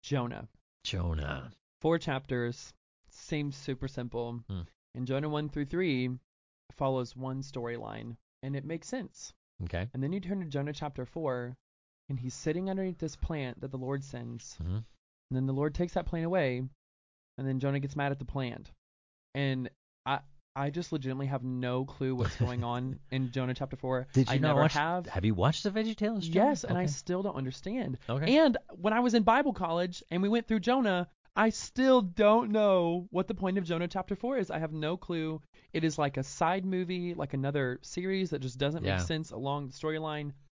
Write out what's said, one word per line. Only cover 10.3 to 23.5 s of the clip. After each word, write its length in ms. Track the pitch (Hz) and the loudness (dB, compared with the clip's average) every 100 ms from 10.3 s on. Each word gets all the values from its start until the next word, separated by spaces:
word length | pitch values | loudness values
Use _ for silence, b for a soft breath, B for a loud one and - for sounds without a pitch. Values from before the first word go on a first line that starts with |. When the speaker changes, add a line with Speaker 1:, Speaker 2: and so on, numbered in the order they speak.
| 196 | -6
Speaker 1:
to 60 | 165 | -4
Jonah 260 | 143 143 | -4 -4
chapter 340 | 143 151 135 127 | -6 -8 -8 -8
four, 480 | 165 151 123 123 127 _ _ _ _ - | -4 -2 -2 -4 -10 _ _ _ _ -8
and 100 | 135 | -6
he's 160 | 123 | -6
sitting 340 | - 160 160 190 | -4 -2 -2 -2
underneath 300 | 196 190 170 | -2 -2 -4
this 160 | 160 | -8
plant 460 | - - 160 127 - | -4 -4 -2 -4 -6
that 100 | 139 | -8
the 80 | 131 | -6
Lord 240 | 127 139 | -4 -4
sends. 540 | 139 123 117 117 - - | -6 -10 -10 -10 -14 -8
Speaker 2:
Mm-hmm. 140 | 82 101 | -4 -4
Speaker 1:
And 60 | 113 _ _ _ _ | -4 _ _ _ _
then 160 | 131 135 | -2 0
the 60 | |
Lord 220 | 135 147 | 0 0
takes 180 | 147 175 | 0 0
that 120 | 190 165 | 0 -2
plant 200 | 170 165 | -2 0
away, 320 | 185 139 123 131 - _ _ _ _ _ - | 2 2 0 -6 -10 _ _ _ _ _ -6
and 80 | 135 | -2
then 140 | 131 | 0
Jonah 180 | 139 139 | 2 0
gets 160 | 139 | -2
mad 160 | 143 143 | -2 -2
at 80 | 139 | -2
the 60 | |
plant. 480 | 131 139 127 - - - _ _ _ _ _ | -4 -4 -4 -6 -14 -20 _ _ _ _ _
And 360 | 135 139 131 123 _ _ _ | -2 0 0 -4 _ _ _
I, 160 | 127 139 - - _ | -4 -4 -4 -20 _
I 140 | 135 139 | -4 -2
just 240 | 156 170 | -2 -4
legitimately 360 | 156 135 131 139 | -2 -2 -2 -2
have 140 | 135 | -2
no 440 | 127 127 127 127 135 | -2 -2 0 0 -2
clue 280 | - 131 | -4 -2
what's 220 | 127 113 - | 0 -2 0
going 260 | 123 123 | 0 0
on 360 | 120 123 127 131 | -2 -2 -4 -8
Speaker 2:
<laughs> 60 | - | -4
Speaker 1:
in 200 | 131 127 | -2 -2
Jonah 220 | 127 127 | 0 -2